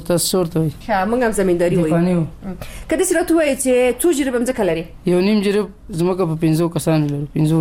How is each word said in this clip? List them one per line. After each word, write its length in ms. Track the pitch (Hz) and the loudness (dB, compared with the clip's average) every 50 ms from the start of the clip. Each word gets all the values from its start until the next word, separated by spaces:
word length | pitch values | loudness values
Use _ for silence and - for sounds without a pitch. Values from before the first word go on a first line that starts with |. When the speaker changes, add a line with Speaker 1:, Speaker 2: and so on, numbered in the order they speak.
| 156 - | 0 0
Speaker 1:
تاسو 160 | 175 170 - - | -2 0 0 0
څه 60 | - 185 | 0 0
ورته 180 | 180 165 - 160 | 0 0 -2 -2
وایي؟ 140 | 160 156 - | -2 -2 -4
Speaker 2:
ښه، 240 | - - - 220 190 190 208 | -6 -6 -4 -2 -2 0 0
موږ 100 | 233 254 254 | 0 0 0
هم 80 | 220 196 202 | 0 0 0
زمینداری 360 | 196 185 175 170 175 175 185 | 0 2 2 2 2 2 2
Speaker 1:
د 40 | 180 | 2
Speaker 2:
وایو. 140 | 165 156 165 | 2 2 2
Speaker 1:
پاني 180 | 170 170 185 180 175 | 2 2 2 2 0
وو. 80 | 160 | 0
Speaker 2:
م. 280 | - - - - 190 180 - - - - - - - | -2 -6 -12 -14 -14 -12 -12 -14 -14 -14 -14 -6 -4
که 60 | 320 - | -2 0
داسې 140 | 370 - 359 330 | 0 0 2 0
راته 160 | 339 339 330 | 0 2 2
ووایي 220 | 339 311 294 269 - - | 2 2 2 0 0 0
چې 80 | 262 254 247 247 247 240 247 - | 2 2 4 4 2 0 2 2
څو 40 | 349 339 262 | 2 2 2
جریبه 200 | 294 262 247 240 233 | 0 0 0 -2 -2
مځکه 200 | 240 254 247 208 180 | -2 -2 0 0 0
لري؟ 160 | 160 165 165 - - - - 175 180 | 0 -2 -4 -8 -14 -6 -2 0 2
Speaker 1:
یو 80 | 180 185 | 2 4
نیم 160 | 202 220 214 190 202 | 4 2 2 2 2
جریب 180 | 190 208 208 185 - - - - 202 160 | 2 0 0 -2 -8 -16 -16 -10 -4 -2
ځمکه 220 | 170 180 185 180 190 165 | 0 0 0 0 0 -2
په 40 | 160 160 170 | 0 0 2
پنځو 240 | 160 156 156 170 165 170 156 | 2 2 2 0 0 -2 -2
کسانو 320 | - 170 160 156 151 143 143 | -2 0 2 2 0 0 -2
لرو، 120 | 143 147 147 - | -4 -6 -6 -2
پنځو 200 | - 156 151 160 160 | 0 0 2 2 2